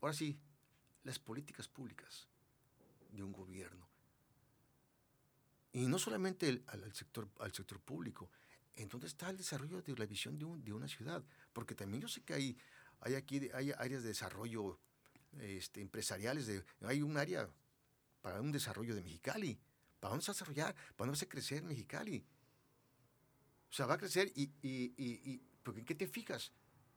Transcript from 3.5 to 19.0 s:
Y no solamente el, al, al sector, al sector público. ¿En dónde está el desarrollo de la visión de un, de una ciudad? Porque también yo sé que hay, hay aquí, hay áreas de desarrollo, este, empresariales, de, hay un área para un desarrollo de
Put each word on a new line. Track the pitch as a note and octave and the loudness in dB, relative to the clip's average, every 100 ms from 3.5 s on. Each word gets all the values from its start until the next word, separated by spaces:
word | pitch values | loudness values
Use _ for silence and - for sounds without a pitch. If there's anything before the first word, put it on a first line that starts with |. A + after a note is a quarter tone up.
| F#2 F2 F2+ F2 _ - _ _ _ - - - _ _ _ _ _ _ _ - - _ | -8 -8 -10 -18 _ -20 _ _ _ -20 -20 -20 _ _ _ _ _ _ _ -20 -20 _
Y | B2 B2+ | 4 6
no | F3+ | 6
solamente | A3 G#3+ F#3+ F#3 D#3+ | 4 4 2 4 4
el, | B2 - | 4 2
al, | G#2 | -8
al | G#2+ | -8
sector, | - - - G#2 - | -8 -8 -6 -8 -4
al | G#2+ | -4
sector | - G2 G2 | -4 -6 -10
público. | - D3+ E3+ - F#2 - - - - - | -6 -4 -4 -6 -10 -16 -20 -20 -16 -8
¿En | G#2 | -6
dónde | B2 D#3 | -4 -6
está | - F3+ | -4 -4
el | F#3+ | -2
desarrollo | - D3 C#3+ F3+ | -2 -2 -2 -4
de | E3 B2 | -2 0
la | G#2+ | 0
visión | G2+ A#2+ D3+ | 0 0 -2
de | D#3 | -2
un, | E3 | -4
de | A2+ | -4
una | G#2+ C#3+ | -4 -4
ciudad? | - A2+ F3 A#3+ - - | -4 -2 -2 -4 -14 -10
Porque | - A2 - | -6 -4 -2
también | G2 A2+ | -2 -2
yo | A#3 | -2
sé | - | -4
que | - | 0
hay, | C#3+ C3+ B2 - - - - | 2 2 0 -10 -20 -20 -4
hay | A#2+ C3+ | 2 2
aquí, | C#3 C#3 C3+ | 2 0 0
hay | B2+ C#3 | 0 0
áreas | C3+ B2 C3+ | 2 0 0
de | A2+ | 0
desarrollo, | G2+ F#2 F#2+ A#2 A2+ G2 - - _ - - - C#3+ | 0 -2 -2 -2 0 0 -2 -10 _ -20 -20 -16 -8
este, | G#2+ G2 - - | -4 -4 -4 -6
empresariales, | G2 A2 G2+ F#2+ A2 D3 A#2 | -6 -2 0 2 2 2 2
de, | G2 - - | 0 -2 -4
hay | G#2 C#3 | 2 4
un | D3 D3+ | 6 4
área | D3+ E3 G#2 - _ _ _ _ _ _ | 4 2 -2 -6 _ _ _ _ _ _
para | G2 G2 | -4 0
un | C#3+ | 2
desarrollo | D3 - G2 A#2 | 2 2 0 0
de | G#2 | 0